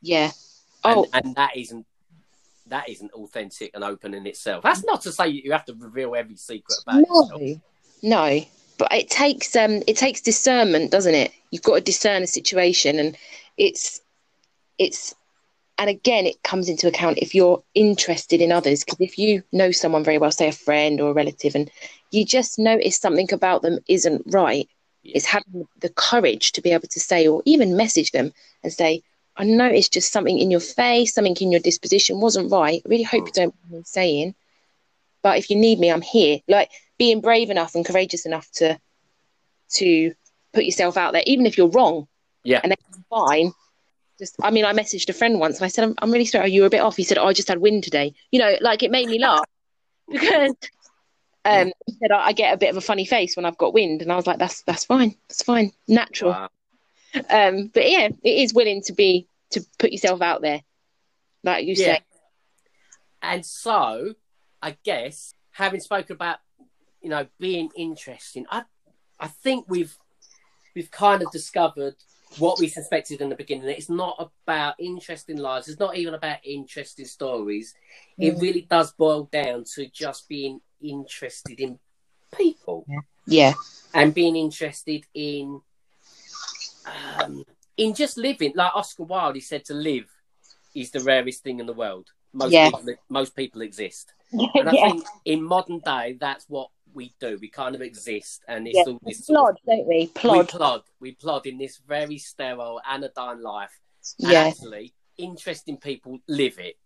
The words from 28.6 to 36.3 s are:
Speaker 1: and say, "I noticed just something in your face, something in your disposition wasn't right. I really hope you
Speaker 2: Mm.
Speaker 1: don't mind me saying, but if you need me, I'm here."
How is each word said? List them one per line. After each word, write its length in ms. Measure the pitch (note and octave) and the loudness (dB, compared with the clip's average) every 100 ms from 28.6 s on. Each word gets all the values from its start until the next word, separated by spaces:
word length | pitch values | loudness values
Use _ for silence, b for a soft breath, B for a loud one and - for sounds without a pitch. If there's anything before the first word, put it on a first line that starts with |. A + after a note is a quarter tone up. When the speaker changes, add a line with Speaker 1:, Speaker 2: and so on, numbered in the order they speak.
Speaker 1:
and 80 | - | -10
say, 320 | - E3+ E3 _ _ _ - | 0 0 0 _ _ _ -4
"I 80 | |
noticed 480 | G3+ A3+ B3 G3 - | 2 4 6 4 4
just 180 | - F3+ | 0 -2
something 280 | G#3+ F#3+ F#3 | -2 0 0
in 120 | F#3+ | 2
your 80 | F3+ | 2
face, 520 | E3+ - A#3+ A#3+ A#3 | 0 -2 2 4 2
something 220 | - G3+ F3 | 2 0 2
in 100 | F#3+ | 2
your 100 | E3+ | 2
disposition 600 | E3+ F3 - G3 - F#3+ | 2 -2 2 2 2 2
wasn't 300 | A3+ A3 F3+ | 0 0 2
right. 300 | G3 D3+ E3 - | 2 2 0 0
I 40 | |
really 140 | A#3 | 0
hope 220 | A3 A#3 - | 2 -2 -2
you 40 | |
Speaker 2:
Mm. 40 | - | 0
Speaker 1:
don't 200 | F3 - | 0 -2
mind 80 | E3+ E3+ | -18 -18
me 40 | E3+ | -10
saying, 500 | - F3+ D3 E3 G3+ _ _ _ _ _ _ _ _ | -2 0 0 -4 -8 _ _ _ _ _ _ _ _
but 160 | G3+ F3 | 2 2
if 120 | - | 2
you 80 | G3+ | 4
need 220 | A3+ A3 | 4 6
me, 120 | E3+ | 4
I'm 100 | E3 | 2
here." 380 | E3+ A#3 D#3+ | 2 4 4